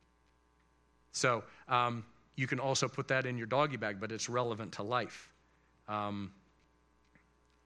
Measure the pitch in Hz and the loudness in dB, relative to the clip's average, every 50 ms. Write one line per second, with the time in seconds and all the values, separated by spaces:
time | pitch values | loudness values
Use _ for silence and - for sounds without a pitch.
0 | _ _ _ _ _ _ _ _ _ _ _ _ _ _ _ _ _ _ _ _ | _ _ _ _ _ _ _ _ _ _ _ _ _ _ _ _ _ _ _ _
1 | _ _ - - - 131 120 113 - - - - - - 127 123 123 120 120 117 | _ _ -2 2 4 4 4 4 0 -6 -14 -20 -4 0 2 4 4 2 0 -2
2 | 110 - - - - _ _ - 135 127 139 127 131 139 135 - 143 123 - - | -6 -10 -16 -20 -20 _ _ -4 -2 -2 0 0 0 2 2 2 2 2 0 -2
3 | 135 - 135 131 127 127 123 120 117 110 127 135 147 151 135 113 110 107 104 95 | -2 0 0 0 2 0 -2 -4 -2 0 2 4 4 2 2 -2 -2 -2 -2 -2
4 | 110 107 110 107 - - 117 123 123 120 110 104 110 - - - 101 107 123 123 | -4 -6 -4 -6 -4 -2 0 0 2 2 0 -2 -6 -6 -6 -6 -2 0 0 0
5 | 110 - - - - - - _ _ _ _ _ _ _ _ _ _ - 107 104 | 0 -2 -6 -12 -18 -20 -20 _ _ _ _ _ _ _ _ _ _ -4 -2 -2
6 | 104 104 101 101 98 95 - - - _ _ _ _ _ _ _ _ _ _ _ | 0 0 -2 -4 -4 -6 -10 -14 -20 _ _ _ _ _ _ _ _ _ _ _
7 | _ _ _ - _ _ _ _ _ _ _ _ _ | _ _ _ -20 _ _ _ _ _ _ _ _ _